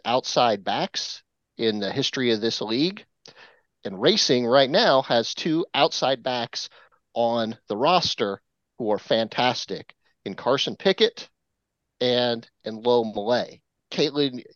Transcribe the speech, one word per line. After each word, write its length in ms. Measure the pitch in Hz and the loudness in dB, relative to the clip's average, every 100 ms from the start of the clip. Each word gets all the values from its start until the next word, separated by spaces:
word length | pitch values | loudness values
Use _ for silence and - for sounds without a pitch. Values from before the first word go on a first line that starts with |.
outside 600 | 113 127 - - 120 104 98 | -2 -2 0 2 2 2 -2
backs 580 | 107 185 - - - _ _ _ - | -4 -4 -6 -8 -12 _ _ _ -4
in 220 | 113 104 | -2 0
the 120 | 98 | -2
history 400 | 104 135 - 123 | -2 -4 0 0
of 100 | 113 | 2
this 180 | 113 - | 0 -2
league. 440 | 107 117 170 202 - _ - - - _ _ _ 104 | -2 0 -2 -2 -14 _ -20 -20 -20 _ _ _ -10
And 160 | 95 | 0
Racing 440 | 131 208 - 127 120 | 2 2 2 2 4
right 240 | 135 135 | 4 4
now 320 | 170 226 139 | 4 4 4
has 300 | 131 120 113 | 4 0 0
two 320 | - 175 160 - | -4 -2 -2 -2
outside 500 | - 156 - 139 131 | 0 0 2 -2 -2
backs 460 | 110 123 120 - - - - _ _ - | -2 -4 -6 -8 -12 -16 -20 _ _ -2
on 420 | 117 117 113 113 - | 0 0 -2 -6 -8
the 100 | 104 | 0
roster 640 | 139 180 160 - 107 98 _ _ _ - | 2 4 2 -2 -4 -4 _ _ _ -8
who 100 | 110 | -2
are 60 | 101 | -2
fantastic, 920 | - 113 110 - 123 120 - 87 - _ _ _ - | 0 0 0 0 0 -2 -6 -10 -12 _ _ _ -12
in 80 | |
Carson 420 | 95 - 139 - 107 | -6 -2 0 -2 0
Pickett 540 | 196 190 - - - _ _ _ _ _ _ _ | 0 2 0 -2 -16 _ _ _ _ _ _ _
and 480 | 123 123 123 117 120 _ | 0 2 0 -2 -8 _
in 180 | - 110 | -12 -4
Lo 220 | 117 120 | 2 2
Malay. 580 | 113 104 101 120 92 - _ _ _ | 2 -4 0 0 -2 -10 _ _ _
Caitlin, 500 | - 151 143 143 123 - | -2 -2 0 -2 -4 -14